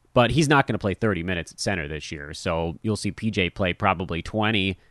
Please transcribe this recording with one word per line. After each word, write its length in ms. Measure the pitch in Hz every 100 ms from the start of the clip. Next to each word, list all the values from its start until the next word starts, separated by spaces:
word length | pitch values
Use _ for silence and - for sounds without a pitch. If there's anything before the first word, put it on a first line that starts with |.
| _
but 180 | 127 120
he's 160 | 135 147
not 180 | 143
gonna 120 | - 107
play 160 | 104
thirty 300 | 92 110 87
minutes 280 | 90 87 -
at 80 | -
center 280 | 113 92 73
this 240 | 76 -
year. 220 | 76 73
So 440 | - 92 82 82 -
you'll 120 | 110
see 160 | 101 -
P 200 | - 110
J 180 | 101 87
play 240 | - 90
probably 480 | 85 101 90 85 85
twenty, 560 | - 110 107 107 95 92